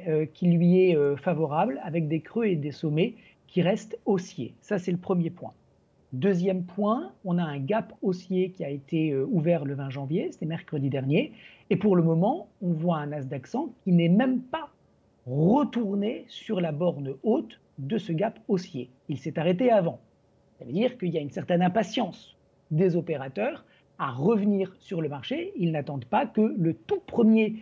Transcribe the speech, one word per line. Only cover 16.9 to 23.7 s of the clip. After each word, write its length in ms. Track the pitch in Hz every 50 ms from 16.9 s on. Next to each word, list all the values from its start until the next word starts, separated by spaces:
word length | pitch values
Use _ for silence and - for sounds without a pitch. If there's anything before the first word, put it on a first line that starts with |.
| - 139 139 131 135 - -
haute 380 | 226 214 311 - - - _ _ _ _ -
de 180 | 135 135 220
ce 160 | 214 175 - 170
gap 260 | 156 - 226 - - - -
haussier. 420 | 208 175 180 - - 135 123 - _ _ _ -
Il 100 | - 123
s'est 200 | - 165 143 165
arrêté 320 | 151 175 185 180 262 247
avant. 300 | 233 208 180 165 123 - _ _ _ _ _ _ _ _ _ _ _ _
Ça 80 | -
veut 60 | - 127
dire 260 | 180 233 254 247 -
qu'il 120 | - 175
y 80 | 156 165
a 40 | 143
une 80 | 143
certaine 320 | - 196 180 - 180 175 180
impatience 760 | 180 180 226 214 - - 262 233 180 160 - - - _ _ _ _ _ _ _ _
des 240 | 156 151 190 185 160
opérateurs 720 | 170 143 - 160 139 131 139 - - 208 269 330 - - _